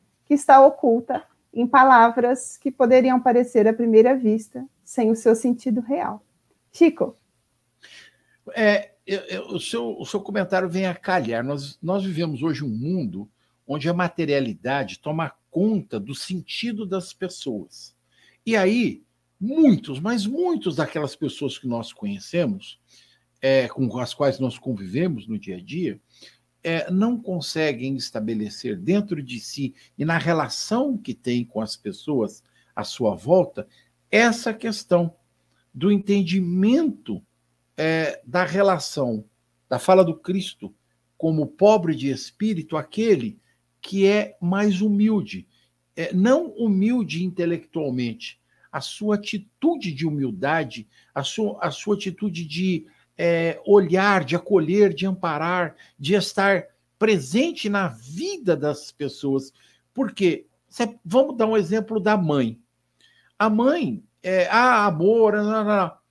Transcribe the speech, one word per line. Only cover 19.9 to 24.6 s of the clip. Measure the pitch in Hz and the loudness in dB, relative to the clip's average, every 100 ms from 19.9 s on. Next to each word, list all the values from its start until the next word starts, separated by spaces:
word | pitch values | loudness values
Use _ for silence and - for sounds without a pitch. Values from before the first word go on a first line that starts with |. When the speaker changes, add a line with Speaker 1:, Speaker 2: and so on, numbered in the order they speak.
| 131 | -6
Speaker 2:
mas | 180 240 202 | -4 -2 -2
muitos | 277 359 320 247 139 | -2 -2 -2 -2 -2
daquelas | 147 160 143 - | -2 -2 -6 -4
pessoas | 143 - 139 - | -6 -4 -8 -8
que | 131 | -6
nós | 117 113 | -6 -8
conhecemos, | - 104 98 - 170 156 196 - - _ _ _ _ _ _ | -10 -10 -8 -6 -2 -2 -4 -10 -20 _ _ _ _ _ _
é, | 135 135 120 | 2 2 2
com | - 127 113 | -2 -4 -4
as | 123 | -8
quais | - 143 127 | -2 -2 0
nós | 127 | -4
convivemos | - | -6